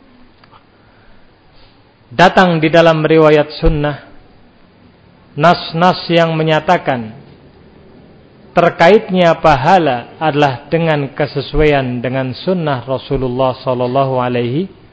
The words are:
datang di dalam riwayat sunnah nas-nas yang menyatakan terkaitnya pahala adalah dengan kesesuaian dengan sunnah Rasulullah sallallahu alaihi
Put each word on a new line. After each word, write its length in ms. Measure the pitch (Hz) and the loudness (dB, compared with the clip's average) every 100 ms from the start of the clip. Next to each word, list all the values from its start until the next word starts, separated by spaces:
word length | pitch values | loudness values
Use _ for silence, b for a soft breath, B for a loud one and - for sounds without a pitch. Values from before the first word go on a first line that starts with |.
| _ _ - _ _ - _ _ b b b b b _ _ - - _ _ _ - | _ _ -20 _ _ -20 _ _ b b b b b _ _ -20 -20 _ _ _ -10
datang 560 | 120 180 190 185 165 | 2 2 4 2 2
di 80 | 156 | 2
dalam 320 | 165 165 160 | 4 4 2
riwayat 560 | 156 160 156 151 147 - | 2 4 4 4 0 -2
sunnah 480 | 160 156 147 127 - - - _ _ _ _ _ _ _ _ _ _ - | -2 0 -4 -6 -14 -20 -20 _ _ _ _ _ _ _ _ _ _ -2
nas-nas 720 | 147 240 - 165 180 175 - | 0 0 -2 -2 0 0 -2
yang 240 | 170 165 160 | 0 0 0
menyatakan 840 | 160 156 151 170 160 127 110 107 - - - - - - - - - - - _ - | 0 0 0 -2 -2 -6 -6 -16 -20 -20 -20 -20 -20 -20 -20 -20 -20 -20 -20 _ -8
terkaitnya 800 | - 165 - 170 214 226 185 170 160 | 0 0 4 4 4 2 0 2 2
pahala 760 | 165 139 139 190 156 120 120 - | 2 2 2 2 2 -4 -8 -6
adalah 480 | 156 143 143 123 - | -4 0 0 -2 -4
dengan 400 | 170 165 151 139 | -2 0 -2 -4
kesesuaian 880 | - 147 143 131 147 151 143 131 123 | -6 -6 -6 -4 0 2 2 -2 -4
dengan 320 | 123 131 131 123 | -4 -4 -6 -6
sunnah 480 | - 185 156 131 120 | -4 -4 -2 -4 -6
Rasulullah 720 | 131 - 135 127 123 131 123 | -8 -4 -4 -4 -2 -2 -2
sallallahu 560 | - 123 123 131 135 127 | -4 -4 -2 -2 -2 -2
alaihi 500 | 123 123 120 135 190 - - | -2 -2 -4 -4 -6 -12 -20